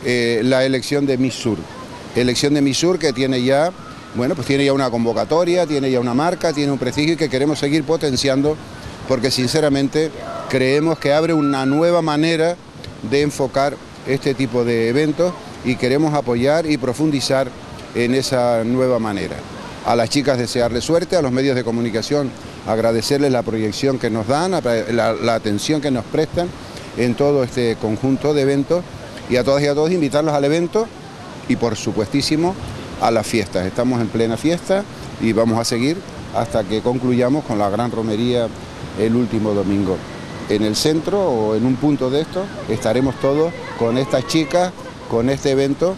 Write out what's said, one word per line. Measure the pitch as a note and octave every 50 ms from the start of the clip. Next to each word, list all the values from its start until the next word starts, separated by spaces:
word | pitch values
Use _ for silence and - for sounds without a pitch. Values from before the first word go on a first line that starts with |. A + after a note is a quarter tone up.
| -
eh, | B2+ B2 A#2+ A#2+ A#2 A#2 A2+ A2
la | B2+ C3 B2+ C3
elección | C3+ C3+ C3 A2+ - D3 C#3+ C#3+
de | C3+ C3+ B2
Miss | C3 C3 -
Sur. | - - B2 G#2 E2+ E2 - - - - - - - - - -
Elección | A2+ B2 B2 B2 - - C#3+ D3
de | D3
Miss | C#3 C#3 C3 -
Sur | - E3+ F#3 F3
que | - D3+ B2+
tiene | A#2+ C3+ C3 C3+ B2+
ya, | B2 B2+ C3+ C#3 D#3 F3 F#3+ - - - - - - - -
bueno, | A2+ A#2+ C3+ -
pues | D3+ B2
tiene | - C3+ C#3 C#3+
ya | C#3 C3+
una | C#3 C#3 B2+
convocatoria, | A2+ A#2 A#2 A#2 A2+ G#2+ G#2+ F#2+ D3+ D#3+ F3+ F3 F3 F3+ F3
tiene | D3+ D3+ C#3 C3+ C3+
ya | C3 B2
una | A#2+ B2 A#2+
marca, | B2+ D3+ F3 F#3 - - E3+
tiene | D3+ C#3+ C#3+ C#3 C#3
un | B2
prestigio | C3 B2+ - C#3+ D3+ D#3 E3+
y | C#3+
que | D#3+ C#3
queremos | C3 C3 C#3 D3 D3+ -
seguir | - C#3+ C#3+ D#3+ C#3+
potenciando | C3+ D#3+ E3 D#3+ D3+ B2+ A#2 - C#3 C3 C3+ C#3 D3 D#3 D3+ - - - - - - - - - -
porque | C3+ B2+ A2+ C3
sinceramente | B2 - B2+ A#2+ B2+ D#3 D3+ D3 C#3 C#3 C#3 C3+ - D3+ D#3 D#3+ C#3+ - - - - - - -
creemos | - C3 B2+ C3 C3+ D3 D3+ E3 D#3+ -
que | - C#3 C#3+
abre | D3+ D#3+ E3 E3
una | D#3 D3 C#3+ C#3 C3+ C3+
nueva | C3+ C#3 D3+ E3 F3 F3 E3+
manera | D#3+ D#3+ D3 D3 D#3 E3 E3 D#3 D#3+ E3+ F3 F3 - - - - - - - - - G#2+
de | B2 C#3+
enfocar | D3 D3 C#3+ - C#3 B2+ - C3+ C3+ D3 C3+ - - - - - - -
este | C3 C#3 - D3 C3+
tipo | A2 C3+ A#2+ A2+ B2 A#2+
de | A#2 A#2+ A#2 A2+ A2+
eventos | A#2+ C#3+ D#3 D3+ D3+ D3 E3+ F3+ F3 - - - - - -
y | A#2+ B2+ G2+
queremos | B2+ B2 C3 C#3+ D#3 D#3 D3
apoyar | D3 C3 A#2+ A#2+ A#2+ B2 C#3 D3 E3 E3+
y | D#3 D3+ C3+
profundizar | A#2+ B2+ A#2+ - D3+ D#3 D3 C3+ A#2+ - C#3 C3 C3+ B2+ - - - - - - - - -
en | A2+ A#2+ A#2+ B2+
esa | C3+ C3 - C3+ B2+ B2 A#2+ A#2+ A#2 A2+
nueva | A#2 B2 B2+ C3 B2+ B2+ A#2
manera. | A2+ A2 G#2 F#2+ F2+ D#2+ D2 - - - - - - - - - -
A | - A#2
las | A#2 A#2 A2+
chicas | - D3 C3+ C3 C3+ B2
desearles | A#2+ A2 - B2 A#2+ A#2+ A2+ B2 A2
suerte, | - D#3+ E3+ F3+ F3 -
a | F3+
los | D3+ C3
medios | B2 C3 C3+ C#3 C3
de | B2 A#2+
comunicación | A2+ A#2 A#2+ A#2 A#2 G2 A2+ G#2 - C#3+ D3 C#3+ C3 B2+ - - - - - - F2+
agradecerles | G#2+ A2 A2+ A2+ A2+ A#2 G#2+ - C#3+ C#3 C#3+ C#3+
la | B2+ A#2+
proyección | A2 G#2+ G#2+ A2+ A2 G#2+ G2+ - - C#3 C3 B2
que | - A#2
nos | G#2+ A2+ G#2+ G2+
dan, | C3+ D3 E3+ F#3+
la, | F#3+ D#3+ A#2 B2 A#2 A2+ G#2+ - A#2 A#2 A2 A2+ A2
la | - A2 A#2 A#2
atención | A2+ G#2 G#2+ G2+ G#2 - - D3+ D3+
que | C3+ D3
nos | C3 B2 G#2
prestan | - - C#3+ D#3+ - - F3 F3 F3+ - - - - - - - - - -
en | A#2 B2 A#2
todo | A2 C#3+ C#3+ C#3+ C#3 B2+
este | A#2+ - B2+ B2 A#2 A2 -
conjunto | - A2 A2 G2+ - C3+ C3+ B2+ - C#3+ D3+
de | D3 C3+
eventos | C#3 C#3 C#3 C#3 - D#3+ F3 F3 - - - - - - - - -
y | A#2 B2
a | A#2+
todas | C3+ C#3 C#3+ C#3+
y | C#3+
a | C#3+
todos | D3 D3+ D#3+
invitarlos | F#3 F3+ D#3 C3+ A2 D3 D#3 D#3+ D3
al | D3 C#3
evento | C#3+ D3+ E3+ F3 E3 - G#3 A3+ A3 - - - - - - - - - - - -
y | -
por | - - A#2 A2
supuestísimo | - - A#2 F#2+ - G#2+ - - C#3+ C3 - D#3 D3+ E3 F3+ F#3+ - - - - - - - - -
a | - A2+
las | A#2 A2+ G#2+
fiestas. | - - A2+ G2 - - F#2+ F2+
Estamos | F#2 G2 - A#2+ B2 B2+ A#2+
en | A#2 G#2
plena | F#2 A2+ A#2 A2+ A#2 A2
fiesta | - D3 E3+ E3+ - - F#3+ G3 G3+ - - - - - - -
y | - A2+ A2
vamos | G#2 A2+ A#2+ A2 A2+
a | A#2
seguir | - B2+ A#2 A#2+ C#3 E3 F#3+ F#3+ - - - - - -
hasta | A2 A2+ A#2+ - A#2 G#2
que | F#2 G#2 A2
concluyamos | G2 B2 B2 C3 B2 B2+ B2 A#2+ B2 B2 C3+ D3+ C#3
con | - A#2+ G#2
la | G#2 G2+
gran | G2 G#2+ A#2+ A#2+
romería | G#2 A2 A2+ A2+ G#2+ G#2 A#2+ B2 B2 A#2+ A#2 A2 - - - - - - - - - F#2
el | G#2 A2+ A2+
último | B2 B2 G#2+ A2 A2 G#2 G#2+ G#2
domingo. | G2+ F#2+ F#2 G2+ G2+ G2+ F#2 F#2 E2+ - - - - - - - - - -
En | G2 G#2+ G#2+
el | G#2+ G#2+
centro | - - D3+ D#3 E3 D#3 - F#3 G3+ G3
o | F3 C3 A2+ G#2+ G#2+ A2
en | G#2+ A2+
un | B2+ C3
punto | A#2 C#3 D3+ D3 C3+ C3 B2+
de | C3 C#3+
esto | D#3 - - F#3 F#3+ G3+ - - - -
estaremos | A2 G#2+ - A2+ A2 B2 C3 C3+ B2 -
todos | - C3+ C#3 D3 D#3+ E3+ E3+ - - - - -
con | A#2 A#2 A#2 B2+
estas | C3+ B2+ - C3+ B2 -
chicas, | - D#3+ D#3 C#3+ - F3 F3+ F#3 F3+ - - - - - - -
con | - A2+ A#2 B2+
este | C#3 C#3 - C#3+
evento | C3+ C3+ C#3 C#3 C#3 - D#3+ F3+ F#3+